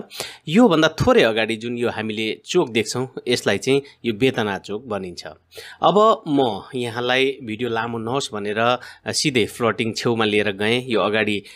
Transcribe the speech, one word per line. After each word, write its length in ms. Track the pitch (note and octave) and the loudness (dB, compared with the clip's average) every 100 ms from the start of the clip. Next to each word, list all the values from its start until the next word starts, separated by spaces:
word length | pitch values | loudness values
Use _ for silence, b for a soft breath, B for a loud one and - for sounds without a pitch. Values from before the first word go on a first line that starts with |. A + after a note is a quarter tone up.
| G#3 B B B - | -2 B B B -2
योभन्दा 400 | F3+ B3 D#3+ D#3 | 4 6 6 2
थोरै 340 | - - B3 | 2 4 4
अगाडि 340 | A#2+ A2 A2 A2+ | 4 2 -2 -2
जुन 220 | A#2 A#2+ | -6 -2
यो 120 | A#2 | -2
हामीले 500 | G#2+ A2 G#2+ A2 - - | -2 -4 -4 -4 -6 -2
चोक 220 | F3+ C#3 | 0 0
देख्छौँ, 460 | A2+ C#3 B2 B2+ - - | 0 0 -2 -6 -6 -2
यसलाई 300 | - B2+ G2+ | 0 0 0
चाहिँ 240 | - C#3 C#3 B | 2 0 0 B
यो 100 | A#2 | -6
बेतना 440 | G2+ C3 B2 G#2 F#2+ | 0 0 2 -2 -4
चोक 280 | - G#2 B2+ | -8 -10 -6
भनिन्छ। 400 | G2+ F#2 F2 D#2 D#2 _ B B B | -8 -8 -12 -16 -18 _ B B B
अब 400 | D#3+ F#3 A3 G#3 E3 | 2 6 6 4 2
म 340 | C#3+ B2+ F#2+ - | 2 2 -2 -6
यहाँलाई 640 | B2+ A#2+ A2+ B2 B2+ C3+ C3+ | -6 -6 -4 0 2 2 -2
भिडियो 260 | A#2+ A2 A#2+ | -8 -6 -4
लामो 300 | A2+ A#2 A#2 | -4 -4 -6
नहोस् 340 | A2 C3+ - | -4 -4 -4
भनेर, 260 | G#2+ G2+ G#2 | -6 -4 0
अ, 200 | A#2 B2 B B A2 | 0 0 B B -8
सिधै 360 | G2+ D#3 B2 | -2 0 2
प्लटिङ 480 | G2 - A#2 G#2 A2+ | 0 0 0 0 -2
छेउमा 320 | G#2 B2+ A2+ | -2 -2 2
लिएर 280 | G#2+ G#2 G#2 | 2 2 0
गएँ। 320 | G2 G#2 A#2+ B2+ | 0 0 0 0
यो 140 | G#2+ | 0
अगाडि 420 | G2 G#2+ G#2+ G2+ - | 2 2 0 -2 -6